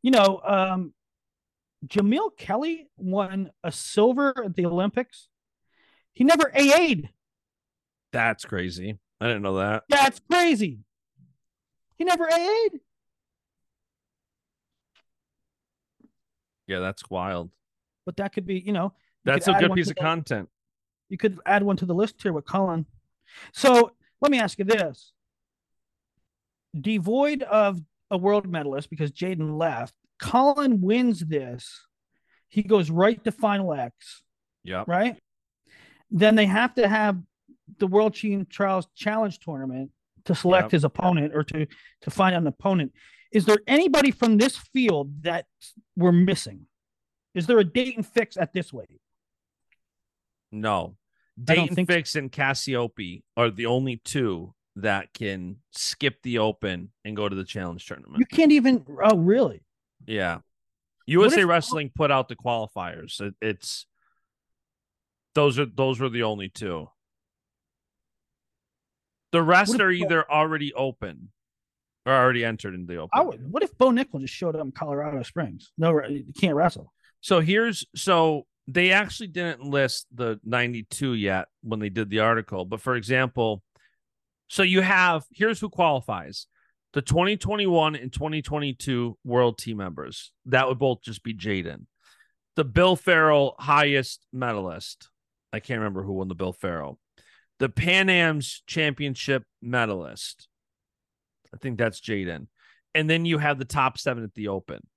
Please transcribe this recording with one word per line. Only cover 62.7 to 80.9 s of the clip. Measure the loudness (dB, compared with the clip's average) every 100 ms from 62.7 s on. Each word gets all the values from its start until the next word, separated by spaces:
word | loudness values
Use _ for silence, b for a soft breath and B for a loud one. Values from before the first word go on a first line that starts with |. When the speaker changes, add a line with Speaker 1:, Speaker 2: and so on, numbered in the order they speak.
| -8 -10 -10 -14 -10
Speaker 2:
It, | -10 -6
it's, | -6 -6 -8 -12 -14 _ _ _ _ _ _ _ _ _ _ _ _ _ _
those | 2 2 2
are, | -4
those | 0 -2 0
were | -4
the | -2
only | -4 -4 -10
two. | -10 -8 -8 -10 _ _ _ _ _ _ _ _ _ _ _ _ _ _ _ _ _ _ _ _ _ _ _ _
The | 2
rest | 6 6 6
Speaker 1:
What | 2
if |
Speaker 2:
are | 2
Speaker 1:
Bo | 2
Speaker 2:
either | 2 0 2
already | 2 2 0 -6
open | -4 -6 -6 -14 -14 -20 _ _ _ _ _ _ _ 0
or |
already | 4 4 2
entered | -2 -6 -10
into | -12 -10
the | -10
Open. | -2
Speaker 1:
I | 0
would, | 0 -2 -8
what | -4
if | -4 _
Bo | 4
Nickel | 4 -2 -8
just | -10
showed | -6 -6
up | -4
in | -8
Colorado | -8 -6 -6 -6 -6
Springs? | -8 -6 -8 -8 -16 -2
No, | 2 2 -2
you | -10 -10 -2
can't | 0
wrestle. | 2 0 -2 -20 _ _ _
Speaker 2:
So | 0 2
here's, | 4 2 0 -4 -10 -8
so | 2 4 4 2 -6 _ -4
they | 0 4
actually | 4 0 -8 -10
didn't | -6 -6 -6
list | -4 0 0 -2 -12
the | -6 -4 -4
ninety-two | -2 -2 -2 -4 -10